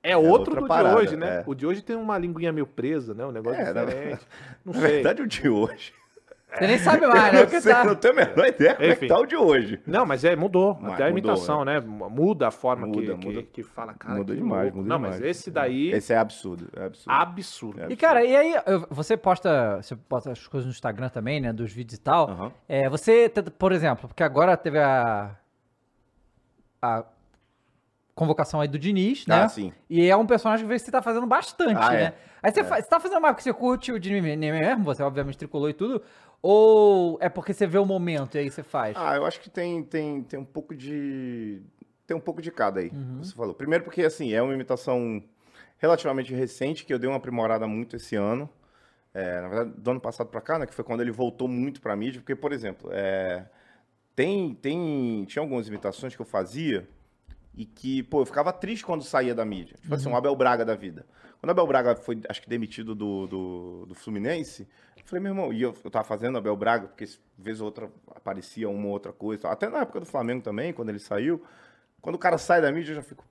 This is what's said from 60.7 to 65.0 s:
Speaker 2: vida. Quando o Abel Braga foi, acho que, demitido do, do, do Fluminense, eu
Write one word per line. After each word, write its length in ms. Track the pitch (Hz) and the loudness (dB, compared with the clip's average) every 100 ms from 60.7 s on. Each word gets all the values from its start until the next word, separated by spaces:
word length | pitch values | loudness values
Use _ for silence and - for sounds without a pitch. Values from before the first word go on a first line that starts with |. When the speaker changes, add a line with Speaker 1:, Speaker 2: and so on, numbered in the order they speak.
Speaker 2:
vida. 300 | 104 98 78 - _ - _ | -4 -6 -16 -20 _ -20 _
Quando 100 | 156 | -2
o 20 | |
Abel 140 | 180 165 | 0 2
Braga 280 | 135 120 | 2 2
foi, 240 | 120 - 113 107 | 0 -4 -10 -8
acho 120 | - | -14
que, 80 | - | -8
demitido 440 | 117 110 113 110 | -6 -6 -10 -10
do, 320 | 107 104 98 92 | -6 -4 -4 -6
do, 580 | 95 92 90 90 87 90 | -8 -8 -10 -14 -16 -18
do 80 | |
Fluminense, 720 | 90 - 104 113 170 151 - 101 _ _ | -18 -10 -6 -4 -6 -8 -16 -20 _ _
eu 80 | _ | _